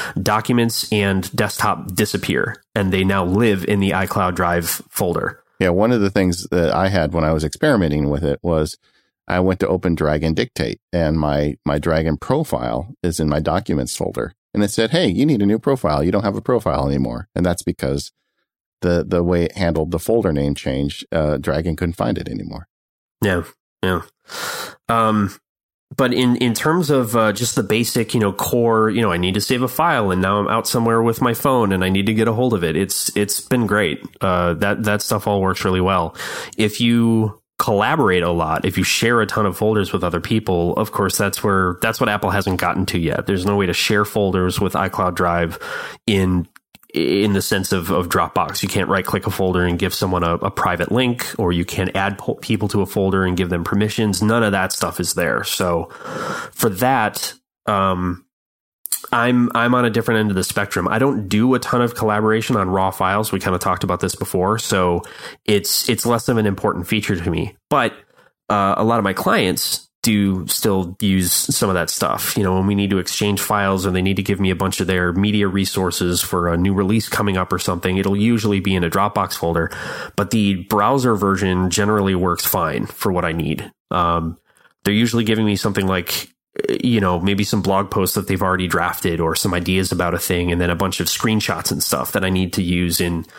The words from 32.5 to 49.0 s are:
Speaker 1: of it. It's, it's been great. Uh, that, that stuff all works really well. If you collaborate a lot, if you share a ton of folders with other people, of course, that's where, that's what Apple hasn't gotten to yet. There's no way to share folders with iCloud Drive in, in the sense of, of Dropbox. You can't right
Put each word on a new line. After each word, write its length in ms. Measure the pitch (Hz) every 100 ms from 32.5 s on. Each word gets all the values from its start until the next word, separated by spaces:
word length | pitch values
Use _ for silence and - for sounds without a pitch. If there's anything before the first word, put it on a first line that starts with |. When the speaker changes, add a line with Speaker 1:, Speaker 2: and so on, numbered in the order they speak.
Speaker 1:
of 100 | 101
it. 140 | 82 78
It's, 400 | 98 - - -
it's 240 | 104 -
been 260 | - 127 104
great. 380 | 104 87 64 - -
Uh, 320 | 95 90 87
that, 300 | 82 101 107
that 160 | 107 104
stuff 260 | - 107 107
all 140 | 101
works 240 | 95 92
really 160 | 98 92
well. 340 | 92 92 82 - - - - -
If 200 | 107 -
you 640 | 120 117 117 113 107 - _ -
collaborate 640 | - 101 113 156 107 92
a 80 | 87
lot, 340 | 85 78 78 92
if 100 | 92
you 80 |
share 380 | 92 - 117 120
a 40 | 101
ton 200 | 113 101
of 100 | 92
folders 380 | 107 110 92
with 100 | 92
other 160 | 87 85
people, 540 | - 110 98 87 87
of 180 | - 107
course, 240 | - 95 -
that's 260 | 101 -
where, 360 | 107 95 92 87
that's 200 | 113 -
what 100 | 117
Apple 200 | 104 98
hasn't 300 | 101 95 92
gotten 240 | 90 - 92
to 120 | 87
yet. 280 | 80 - -
There's 200 | 95 98
no 100 | 101
way 80 |
to 80 | 90
share 320 | 87 - 104
folders 560 | 104 107 98 92 90 -
with 140 | 92
iCloud 400 | - 95 - 90
Drive 440 | 87 90 85 82 - - - - - -
in, 420 | 98 92 90 82 - _ - -
in 400 | - 69 98 104
the 100 | 98
sense 300 | - 101 92
of, 180 | 95 85
of 180 | 85 87
Dropbox. 540 | 95 80 - 90 -
You 60 | 98
can't 200 | 104 90
right 160 | 95